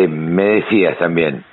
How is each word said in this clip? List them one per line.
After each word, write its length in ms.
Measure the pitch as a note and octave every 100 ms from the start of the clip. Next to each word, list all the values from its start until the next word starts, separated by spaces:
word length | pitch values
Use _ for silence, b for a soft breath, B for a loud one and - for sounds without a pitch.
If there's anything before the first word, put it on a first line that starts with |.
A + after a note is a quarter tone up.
Eh, 40 | F2+
me 480 | D#2 D#2+ F2+ G2+ G#2+
decías 420 | E2 A2 F2 D2+
también. 460 | E2+ E2 D#2 C#2 -